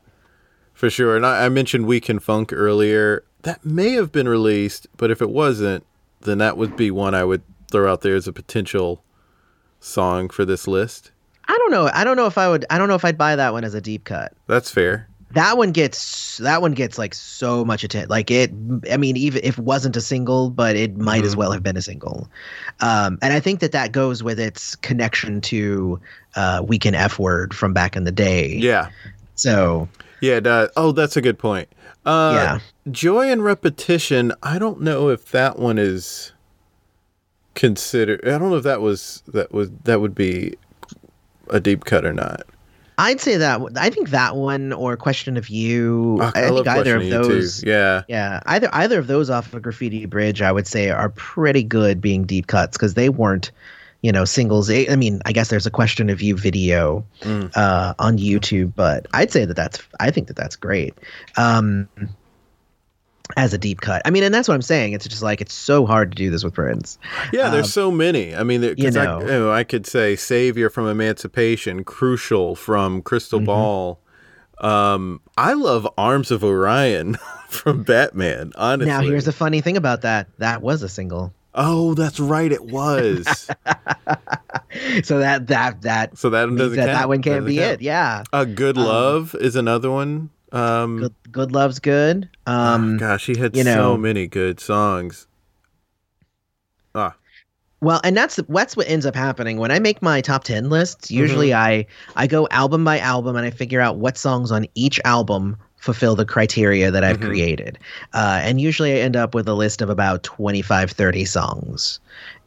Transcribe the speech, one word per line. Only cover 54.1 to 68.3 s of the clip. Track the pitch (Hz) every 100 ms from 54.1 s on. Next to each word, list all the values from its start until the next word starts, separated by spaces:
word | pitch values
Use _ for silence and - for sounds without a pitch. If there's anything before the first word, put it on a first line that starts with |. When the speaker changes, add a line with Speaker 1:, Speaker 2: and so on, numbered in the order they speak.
Speaker 2:
know, | 98 92
singles. | - 117 107 101
I, | 113 135
I | 139
mean, | 117 101 -
I |
guess | 110 110
there's | 107 95
a |
Question | - 113 - 107
of | 95
You | 104 95
video, | 98 95 92 87 78 82 104 -
Speaker 1:
Mm. | 104 104 92 107
Speaker 2:
uh, | 101 90 90 90
on | 110 113
YouTube, | 101 101 - 98 92 -
but | 87 67 -
I'd | - 208
say | 147 101
that | 85
that's, | 78 - - -
I | 123
think | 160 -
that | -
that's | - -
great. | - 98 73 - - - - -
Um, | 117 113 107 101 101 - 101 101 _ _ _ _ _ _ _ _ _ _ - -
as | 131
a | 98
deep | 104 92
cut. | - - 139
I |
mean, | 185
and | 196
that's | 220 247
what |
I'm | 147
saying. | 123 160 107
It's | 104 107
just, | 110
like, | 110 104
it's | 101
so | - - 143 113
hard | 110 101
to | 98
do | 95
this | 82
with | 95
Prince. | 85 69 57 - - - - -
Speaker 1:
Yeah, | 247 262
there's | 147 147
Speaker 2:
Um, |
Speaker 1:
so | 202 190
many. | 170 165 156 87